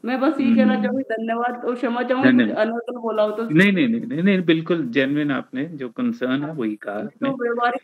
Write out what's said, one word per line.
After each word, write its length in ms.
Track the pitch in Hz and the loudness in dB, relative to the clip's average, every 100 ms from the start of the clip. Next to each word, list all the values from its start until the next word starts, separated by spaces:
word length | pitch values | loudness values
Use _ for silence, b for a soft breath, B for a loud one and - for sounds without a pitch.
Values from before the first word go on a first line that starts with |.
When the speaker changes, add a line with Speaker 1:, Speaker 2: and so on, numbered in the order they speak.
| 220 | -4
Speaker 1:
मैं 160 | 254 | 0
बस 180 | 269 294 | 2 2
ये 60 | 240 | 4
Speaker 2:
हम्म। 100 | 226 | 6
Speaker 1:
कहना 200 | 214 254 | 6 4
चाहूंगी, 280 | 208 269 | 0 -2
धन्यवाद 600 | 269 220 226 226 240 240 - | -4 -4 -2 -2 -2 -4 -4
और 100 | 240 | -2
क्षमा 280 | 254 240 | -2 -2
चाहूंगी, 260 | 247 254 262 | -2 2 4
कुछ 80 | 247 | 4
Speaker 2:
धन्यवाद। 300 | 220 - 220 | 4 2 0
Speaker 1:
अनर्गल 320 | 233 233 247 | -2 -8 -6
बोला 240 | 226 220 | -4 0
हो 80 | 214 | 0
तो। 180 | 214 226 | -2 0
Speaker 2:
नहीं, 240 | 156 202 | 4 4
नहीं, 140 | 190 131 | 4 2
नहीं, 200 | 113 117 | 0 -4
नहीं, 160 | 139 | 0
नहीं, 220 | 185 190 175 | 2 2 2
बिल्कुल 420 | 165 160 175 135 | 0 2 -2 0
जेन्युइन 440 | 123 135 147 147 | 0 0 0 -2
आपने 340 | 131 120 127 156 | -4 -6 -8 -8
जो 240 | 156 127 | -8 -12
concern 540 | 113 123 117 127 131 | -4 -4 -2 -2 -2
है 100 | 147 | -4
वही 220 | 160 110 107 | -4 -4 -6
कहा 200 | - 101 | -8 -8
Speaker 1:
मैं 80 | |
Speaker 2:
आपने। 260 | 214 _ 269 | -8 _ -4
Speaker 1:
तो 140 | 254 | -2
व्यवहारिक 380 | 240 240 240 254 | -2 0 -2 -2